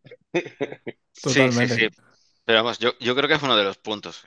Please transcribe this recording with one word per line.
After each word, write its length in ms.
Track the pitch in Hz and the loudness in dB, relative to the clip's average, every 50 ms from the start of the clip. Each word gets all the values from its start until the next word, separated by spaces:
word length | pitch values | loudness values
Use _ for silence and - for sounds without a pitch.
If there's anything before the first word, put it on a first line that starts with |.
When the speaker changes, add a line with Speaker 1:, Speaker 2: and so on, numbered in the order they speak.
| _ - - - _ _ - | _ -20 -20 -20 _ _ -6
Speaker 1:
<laughs> 680 | 175 - - - - 139 143 147 - - - - _ _ _ _ | -6 -6 -6 -8 -10 -10 -10 -10 -12 -16 -16 -16 _ _ _ _
Speaker 2:
Sí, 380 | - - 147 127 139 131 127 | -10 -4 -2 2 4 4 4
sí, 160 | 117 120 120 123 | 2 0 0 0
Speaker 3:
Totalmente. 0 | |
Speaker 2:
sí. 200 | 120 117 113 107 - _ _ _ _ _ _ _ _ _ _ | 0 0 0 0 -2 _ _ _ _ _ _ _ _ _ _
Pero 140 | - 113 110 | 2 4 4
vamos, 200 | 113 120 110 - | 4 2 -2 -2
yo, 180 | 113 123 - - | -2 -2 -2 -2
yo 160 | 120 117 123 | -2 -2 -2
creo 120 | 135 139 143 | 0 2 2
que 80 | 160 | 0
es 80 | 151 143 | 0 2
uno 140 | 135 120 107 | 2 2 2
de 60 | 101 | 2
los 140 | 98 98 - | 0 -2 -6
puntos. 460 | - 110 107 104 - 90 82 - - | -10 -10 -10 -10 -10 -14 -18 -18 -20